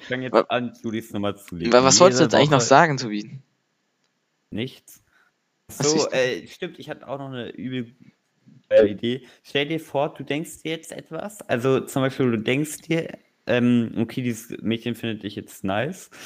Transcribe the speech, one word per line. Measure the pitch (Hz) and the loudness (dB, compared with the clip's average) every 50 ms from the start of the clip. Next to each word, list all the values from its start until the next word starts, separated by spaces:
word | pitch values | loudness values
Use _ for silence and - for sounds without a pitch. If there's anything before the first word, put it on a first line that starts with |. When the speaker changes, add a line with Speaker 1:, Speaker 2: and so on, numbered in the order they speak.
| - - | -6 -8
Speaker 1:
Fang | 127 127 | -8 -6
jetzt | 131 127 113 | -4 0 2
Speaker 2:
wa-, | 110 - - | 2 2 2
Speaker 1:
an, | - 123 123 117 117 - - | 0 -4 -4 -6 -8 -10 -8
Judis | 117 107 113 110 - - | -6 -6 -6 -6 -8 -8
Nummer | 104 101 101 98 | -6 -4 -4 -6
zu | - - - 90 | -6 -10 -14 -10
legen. | 85 82 117 117 | -6 2 4 6
Speaker 2:
wa-, | 123 131 | 6 8
was | 135 131 - | 6 8 8
wolltest | 180 180 123 127 | 8 8 8 6
du | 160 | 4
Speaker 1:
Jede | |
Speaker 2:
jetzt | 117 - | 4 4
eigentlich | - 143 147 | 4 4 4
noch | 147 131 | 4 2
Speaker 1:
Woche | 117 - | 4 6
Speaker 2:
sagen, | 135 143 170 160 147 131 | 6 8 8 6 2 -2
Tobi? | 131 113 104 104 104 - 135 135 - _ _ _ _ _ _ _ _ _ _ _ _ _ _ _ _ _ _ _ _ _ | -4 -6 -6 -6 -8 -10 -14 -18 -20 _ _ _ _ _ _ _ _ _ _ _ _ _ _ _ _ _ _ _ _ _
Speaker 1:
Nichts. | - 98 117 131 - - _ - - - _ _ _ _ _ _ _ _ _ _ _ _ _ - | -8 -8 -8 -8 -10 -14 _ -20 -20 -20 _ _ _ _ _ _ _ _ _ _ _ _ _ -16
Speaker 2:
Was | - - 143 147 | -6 -2 0 2
Speaker 1:
So, | 151 | 2
Speaker 2:
ist | 156 139 - | 2 0 0
denn? | - 127 127 127 117 85 - | 0 0 0 -2 -2 -6 -10
Speaker 1:
äh, | - | -14
stimmt, | - - 185 175 - - | -14 -12 -12 -12 -12 -14
ich | - 147 | -16 -14
hatte | 151 - - - | -14 -14 -12 -12
auch | 131 139 | -12 -12
noch | 139 135 | -10 -10
eine | 131 123 113 95 | -10 -10 -10 -10
übel | - - 98 127 127 127 120 117 - _ _ - _ _ _ _ _ _ _ - - - _ - | -10 -10 -10 -8 -6 -6 -8 -8 -12 _ _ -20 _ _ _ _ _ _ _ -20 -20 -20 _ 2
geile | 107 107 110 101 | 4 4 4 4
Idee. | 104 95 - 117 123 131 - - - _ _ | 2 -2 -4 -4 -4 -6 -8 -16 -20 _ _
Stell | - - 139 143 143 | -6 -4 -2 -2 -2
dir | 160 156 | -4 -6
vor, | 156 - - 139 143 160 160 | -8 -6 -4 -2 -2 -2 -4
du | - 139 | -8 -8
denkst | - 139 147 170 - - - - | -6 -6 -6 -6 -10 -12 -12 -10
dir | 156 | -10
jetzt | 160 165 - - | -10 -10 -10 -14
etwas. | - - - - 160 - - 208 - - - - | -16 -16 -14 -12 -12 -12 -12 -12 -14 -14 -6 -4
Also | - 120 117 135 131 131 | -2 0 2 2 2 2
zum | - - - 139 131 | 0 -2 -2 -2 -2
Beispiel, | 135 131 - 135 123 | 0 0 0 2 2
du | 117 110 | 2 0
denkst | 107 120 127 139 156 151 - - | 0 0 0 0 -2 -4 -8 -10
dir, | - - 165 165 160 - - - _ _ _ _ _ - | -6 -4 -2 -2 -4 -6 -10 -16 _ _ _ _ _ -2
ähm, | 117 123 120 123 123 120 117 107 - 95 | 0 2 4 4 4 2 0 0 -2 -4
okay, | 113 110 - 135 | -4 -4 -4 -4
dieses | 127 123 117 110 - - - - | -4 -4 -4 -6 -10 -14 -12 -8
Mädchen | - 98 113 110 - 120 113 | -4 -4 -4 -4 -4 -6 -8
findet | - - 117 110 104 101 | -6 -6 -6 -6 -6 -8
dich | 98 - | -10 -10
jetzt | 107 - - - - - | -12 -14 -14 -12 -8 -4
nice. | 95 95 104 120 151 185 - - - - - - | -2 -2 -2 -2 -4 -6 -10 -16 -20 -20 -14 -10